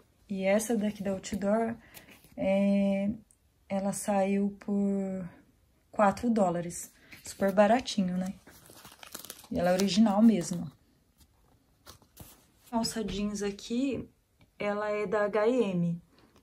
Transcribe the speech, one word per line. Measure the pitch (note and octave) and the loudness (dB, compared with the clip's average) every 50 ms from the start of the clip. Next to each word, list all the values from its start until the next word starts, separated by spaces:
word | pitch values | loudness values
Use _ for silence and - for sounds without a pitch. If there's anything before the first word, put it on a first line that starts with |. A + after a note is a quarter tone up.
| _ _ _ _ _ - | _ _ _ _ _ -10
E | G3+ F#3+ F#3+ | -6 -2 2
essa | F#3+ G3 A3 G#3+ - A#3+ | 2 2 2 2 0 -2
daqui | G#3+ G3+ G#3+ G#3 - | -2 -2 -2 -4 -4
da | F#3 G3 | -6 -6
Outdoor, | F#3+ F#3 - - - F#3 G3 G3 G#3+ A3+ A3+ A3+ A#3 - - - - - - - - - - - - | -6 -6 -6 -8 -6 -4 0 0 0 0 0 -2 -4 -8 -14 -20 -20 -20 -20 -20 -20 -20 -20 -20 -10
é, | - - F#3+ G3 G3 G3+ G3+ G3+ G3+ G3 G3 G3 G3 G3 G3+ - - - _ _ _ _ _ _ _ _ - | -4 -2 0 2 2 4 4 4 2 2 2 0 0 -2 -2 -4 -6 -10 _ _ _ _ _ _ _ _ -6
ela | G3 G3 F#3+ G3+ F#3+ | -4 -4 -2 -4 -4
saiu | - - - G3+ G3 F#3+ G3 G3+ G3+ G3+ G3+ G3+ G3 | -4 -4 0 0 2 2 2 2 2 0 0 -2 -6
por | - - G3+ G3+ G3+ G3 G3 G3 G3 F#3+ F#3+ F#3 F3+ E3+ - - _ _ _ _ _ _ _ _ _ _ | -6 -4 -2 0 0 0 0 0 -2 -4 -6 -6 -8 -10 -12 -18 _ _ _ _ _ _ _ _ _ _
quatro | - - G#3+ G3 G3 - - B3 | 0 2 4 4 4 2 0 0
dólares. | A3+ G#3+ G3 F3+ E3+ F3 E3+ F3 E3+ - - - - _ - - - - - | 2 2 2 2 0 -2 -4 -6 -8 -10 -14 -16 -18 _ -20 -20 -20 -20 -18
Super | - - - G3 G3 F#3 | -16 -6 -2 -2 2 4
baratinho, | G3+ G#3 G3+ A3+ C4 B3+ - - - F#3 F3+ F3+ F3+ | 4 6 6 4 2 0 -2 -2 -2 -2 -2 -2 -4
né? | F#3 F#3+ - - - - - - - - - - - - - - - - - - - - - - - - | -4 -6 -8 -12 -16 -20 -20 -20 -20 -20 -20 -20 -20 -20 -20 -20 -20 -18 -18 -16 -16 -18 -18 -20 -14 -8
E | - E3 | -4 -2
ela | F3 F3+ | 0 2
é | F#3 | 2
original | F#3 G3 G3 F3 G3+ A3+ G#3+ F#3+ G#3 | 2 2 2 4 4 4 4 6 6
mesmo. | A3+ A#3 G#3 E3+ E3 - F3 E3+ E3+ C#3+ - _ _ _ _ _ _ _ _ _ _ _ _ _ _ _ _ _ _ _ _ _ _ - - - _ _ _ - - - - - _ _ _ _ _ - | 6 6 6 4 2 -4 -6 -6 -8 -10 -12 _ _ _ _ _ _ _ _ _ _ _ _ _ _ _ _ _ _ _ _ _ _ -20 -20 -20 _ _ _ -20 -20 -20 -20 -20 _ _ _ _ _ -6
Calça | B3 A3+ A3+ - - A3+ G#3+ | -4 -2 -2 -2 -4 -4 -6
jeans | G3 F#3 G3+ G#3 G#3 G#3 G3 | -4 -4 -4 -4 -4 -4 -4
aqui, | G3+ G3+ G3 - - - A#3 A#3+ C#4 C#4 A#3 - - - _ _ _ _ _ _ _ _ _ - | -4 -4 -6 -6 -8 -6 -4 -2 -2 -2 -2 -4 -8 -10 _ _ _ _ _ _ _ _ _ -6
ela | G3+ G#3 G#3 G#3 G#3+ G#3+ | -6 -4 -4 -2 -2 -2
é | G#3 G#3 G#3 F#3 | -2 -2 -2 -2
da | G#3+ G#3 G#3 | 0 0 0
H | G#3 G3+ G#3+ G#3+ A3+ | 0 2 2 2 4
e | B3+ B3+ G#3+ | 4 4 2
M. | G3 F3+ F3 E3+ E3+ E3+ E3+ - _ _ _ - _ _ - | 2 0 0 0 0 -2 -4 -8 _ _ _ -20 _ _ -20